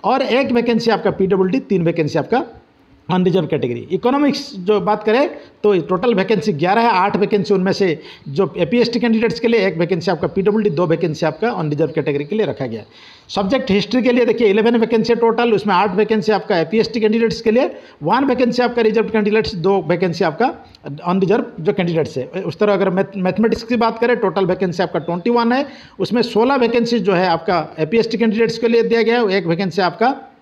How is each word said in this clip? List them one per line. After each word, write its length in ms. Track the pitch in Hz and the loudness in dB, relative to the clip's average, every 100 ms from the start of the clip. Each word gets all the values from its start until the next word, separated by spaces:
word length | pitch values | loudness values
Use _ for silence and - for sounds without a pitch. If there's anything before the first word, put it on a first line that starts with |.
और 180 | 196 262 | 0 0
एक 300 | 247 240 277 | 0 0 2
vacancy 380 | 240 240 226 226 | 0 2 0 2
आपका 200 | 214 202 | 0 0
पीडब्ल्यूडी, 500 | - 190 190 190 262 | 0 0 2 2 0
तीन 220 | - 190 | 0 0
vacancy 360 | 165 165 147 160 | 0 0 -2 -2
आपका 260 | 135 240 - - _ _ _ _ - | 0 -2 -2 -14 _ _ _ _ -4
अनरिजर्व 360 | 185 185 180 156 | 0 2 2 0
कैटेगरी। 420 | 147 131 120 - | -2 -4 -6 -4
Economics 640 | 185 240 277 285 - - 196 | -2 0 2 0 0 -8 -8
जो 240 | 180 208 | 0 0
बात 240 | 180 214 | 0 -2
करें 260 | 214 226 320 - - - | 0 0 0 -4 -20 -2
तो 180 | 208 190 | 2 2
total 340 | - 185 247 | 0 -2 0
vacancy 380 | 202 190 214 214 | 0 0 0 0
ग्यारह 280 | 151 175 214 | -2 0 2
है, 100 | 233 | 2
आठ 260 | 185 196 190 | 2 0 0
vacancy 380 | 202 208 185 | 0 0 2
उनमें 180 | 196 185 | 0 2
से 300 | - 190 147 - - - | 0 0 -2 -8 -18 -8
जो 260 | 139 190 - | -2 -2 -2
एपीएसटी 440 | 165 240 240 240 | 0 2 0 0
candidates 400 | 233 220 226 - | 0 2 0 0
के 80 | 240 | 0
लिए, 180 | 233 190 | 2 0
एक 120 | 165 | 0
vacancy 320 | 170 185 180 | -2 -2 -2
आपका 180 | 160 175 | -2 -2
पीडब्ल्यूडी, 420 | 196 190 214 208 | 0 0 2 0
दो 160 | 156 175 | 0 0
vacancy 400 | 165 175 147 160 | 0 0 -2 -4
आपका 240 | 151 226 | -2 -4
अनरिजर्व 400 | 196 156 147 156 | -2 -4 -2 -2
category 340 | - 147 143 | -2 -2 -4
के 120 | 147 214 | -4 -2
लिए 100 | 185 | -2
रखा 200 | 120 131 | -4 -8
गया 140 | 110 | -8
है। 60 | - - - - - | -14 -20 -20 -20 -8
Subject 420 | - 196 262 262 | -4 -2 -2 0
history 320 | 202 - 247 | 0 0 0
के 100 | 240 | 2
लिए 120 | 247 | 2
देखिए 240 | 233 - 220 | 2 2 2
इलेवन 280 | 202 220 240 | 4 2 2
वैकेंसी 360 | 233 226 233 | 2 0 2
है 60 | 233 | 2
total, 340 | 233 226 240 | 2 2 2
उसमें 220 | 202 208 | 0 2
आठ 200 | 180 208 | 2 2
vacancy 380 | 185 214 220 202 | 0 0 0 2
आपका 260 | 202 - 185 | 0 0 0
एपीएसटी 420 | 160 277 202 240 | 2 0 0 0
कैंडिडेट्स 400 | 214 226 226 226 | 0 2 0 0
के 100 | 226 | 0
लिए, 200 | 226 311 - - - | 2 0 -6 -20 -8
one 220 | 151 233 | 0 2
vacancy 380 | 277 247 240 240 | 2 2 0 2
आपका 200 | 240 240 | 0 2
रिजर्व 260 | 220 214 214 | 2 2 0
candidates, 460 | 220 208 214 214 | 0 2 2 0
दो 300 | 180 175 196 156 | -2 0 0 0
vacancy 380 | 170 185 160 | 0 0 0
आपका 300 | 180 151 247 - - - 147 143 | -2 0 -2 -2 -18 -20 -14 -10
अनरिजर्व 400 | 175 190 185 220 - - | -2 0 2 2 0 -4
जो 120 | 160 | -4
कैंडिडेट्स 460 | 196 175 160 147 135 | -2 0 0 -2 -4
है। 60 | |
उस 340 | 127 185 175 - | -8 -8 -8 -2
तरह 140 | 208 | 0
अगर 180 | 196 190 | 2 0
मैथ-, 260 | 185 190 196 | 0 -4 -2
mathematics 460 | 185 185 220 226 | -2 0 0 0
की 140 | - 247 | -2 0
बात 220 | 226 226 | 0 0
करें, 180 | 240 240 | 0 0
total 300 | 202 175 185 | 0 0 0
vacancy 360 | 180 190 170 | 0 -2 -2
आपका 160 | 175 - | -2 -4
ट्वेंटी 320 | 160 175 233 | -4 -4 0
वन 220 | 240 233 | 0 2
है, 140 | 254 285 - - - | 0 -4 -12 -20 -8
उसमें 240 | 190 233 | -2 0
सोलह 340 | 233 202 240 277 | 0 0 2 2
वैकेंसी 420 | 233 240 233 233 | 2 0 0 0
जो 140 | 185 | 0
है 140 | 175 185 | 0 2
आपका 420 | 165 - 175 156 - | 0 0 -2 -2 -6
एपीएसटी 400 | 156 226 220 214 | 0 0 0 0
कैंडिडेट्स 400 | 226 208 226 - | 0 2 -2 0
के 100 | 233 | 2
लिए 140 | 226 | 2
दिया 200 | 226 226 | 2 2
गया 180 | 220 240 | 4 4
है, 80 | 214 | 2
एक 180 | 190 170 | 0 0
वैकेंसी 360 | 165 190 175 | -2 -2 0
आपका 340 | 180 - 233 277 - _ | -2 2 0 0 -12 _